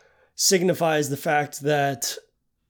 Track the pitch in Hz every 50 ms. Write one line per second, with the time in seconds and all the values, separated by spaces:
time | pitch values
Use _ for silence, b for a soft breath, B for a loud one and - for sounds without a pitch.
0 | b b b b b b b - - - 196 185 175 185 180 - 170 160 156 151
1 | 147 131 139 135 - 175 151 147 143 135 - - 139 147 151 147 139 139 135 -
2 | - - - - - _ _ _ _ _ _ _ _